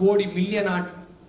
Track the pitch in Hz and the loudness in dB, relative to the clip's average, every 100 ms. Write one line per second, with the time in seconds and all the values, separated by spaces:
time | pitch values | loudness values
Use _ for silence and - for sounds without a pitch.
0 | 190 202 190 175 190 208 196 175 180 - | 2 4 2 -2 -2 0 0 -2 -4 -10
1 | - - | -20 -20